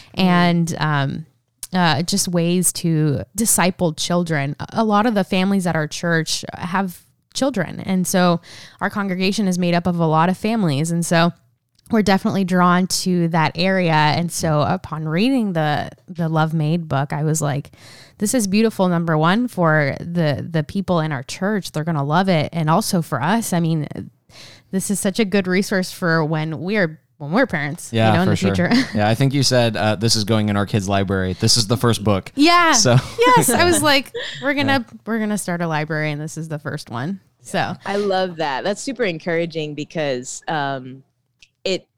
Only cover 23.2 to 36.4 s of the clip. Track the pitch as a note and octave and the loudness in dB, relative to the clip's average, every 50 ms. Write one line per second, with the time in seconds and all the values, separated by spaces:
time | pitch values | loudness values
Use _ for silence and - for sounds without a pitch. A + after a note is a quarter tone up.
23.2 | B2 E3 G#3 A#3 A3 - F#3+ E3+ E3+ D#3+ E3 D#3 D3 - - - - - _ _ | 0 0 0 0 0 -2 -2 0 0 0 0 -2 -2 -6 -8 -12 -14 -14 _ _
24.2 | _ _ - - - - - - _ - - F#3+ - - G#3 F#3 - G#3 F#3 - | _ _ -20 -20 -20 -20 -20 -20 _ -6 -6 -4 -2 -2 -4 -2 -2 -2 0 0
25.2 | A3+ F#3+ F3+ G3+ F#3+ F#3 F3+ F#3+ G3+ - G#3 F#3+ F#3 - - - F#3+ E3+ E3 E3 | -2 2 2 0 2 2 0 0 0 0 0 -2 -2 -4 -6 -4 -2 0 2 2
26.2 | D#3 D3 E3 D#3 D#3 D#3+ D#3+ A#2+ D3+ F#3 G#3+ G#3+ F#3 D#3+ D#3 - _ _ _ - | 2 0 0 -2 -2 -4 -6 -6 -4 -2 0 0 0 0 -2 -8 _ _ _ -14
27.2 | D3+ C#3+ E3 A#3+ C#4 - - D3+ C#3+ D3 C#3 - - - - A2+ A2 A2 G#2+ - | -8 -2 2 2 2 2 0 -4 -4 -4 -6 -8 -10 -4 0 2 4 4 4 4
28.2 | F3+ F#3+ - - - G2 G2 F#2 F3 - A#3+ B3 B3+ - - G#2+ G#2 G#2+ A2+ - | 4 2 2 2 2 0 2 2 2 2 2 2 0 0 0 0 2 2 2 2
29.2 | C#3 C#3 B2+ C#3+ C3 - B2+ B2 A#2+ A#2 G#2 F2 G2 G#2+ G#2+ F2 A2 A#2 - A2+ | 2 2 2 2 2 2 4 4 2 2 0 0 0 0 0 0 0 0 0 0
30.2 | G#2 F#2 A2+ A2 G#2+ G#2 G2+ G2+ G2+ F#2 - A2 F#2+ F#2+ G2+ G2 G2+ F#2 G2+ F#2+ | 0 0 2 2 2 2 0 0 0 0 0 -2 0 2 0 0 0 0 0 -2
31.2 | F#2 F#2 F#2 - - A2+ - A#2+ A2 F#2+ A#2+ - - A#2 A2 - G#2 G#2+ G2+ F#2 | -2 -2 -2 0 2 2 2 2 2 0 0 0 2 2 0 2 2 0 0 0
32.2 | - - - - C#4+ E4 E4+ F4 F4 E4 D4+ - - C3 A#2 C3 - - - - | -2 -4 0 2 4 6 6 6 4 4 4 4 4 4 4 4 2 0 -2 2
33.2 | A#4 B4 B4 A#4 - - A#3 - E4+ F4 E4+ D4+ D4+ D4+ C#4 C#4+ C4 - - A#4 | 4 6 6 6 4 4 2 2 4 2 2 2 4 4 4 2 2 -2 -10 -12
34.2 | B4+ - - A#3+ A#3+ C#4 D4 C#4 C#4+ C#4 C4+ C#4 A3+ - - G#3+ - - A3 A3+ | -12 -12 -10 -6 -2 -2 0 0 2 2 2 0 0 -4 -14 -16 -8 -6 -4 -2
35.2 | G#3+ G#3+ G#3 G3 - - F3 E3+ F3 E3 D#3 D3+ D#3 D3+ D#3+ D3+ D3+ D3+ D3 D3 | -2 -2 -2 -4 -4 -4 -4 -4 -2 -2 -2 -2 -2 -2 -4 -2 -2 -2 -4 -4
36.2 | D3+ E3 - D#3 | -6 -8 -8 -10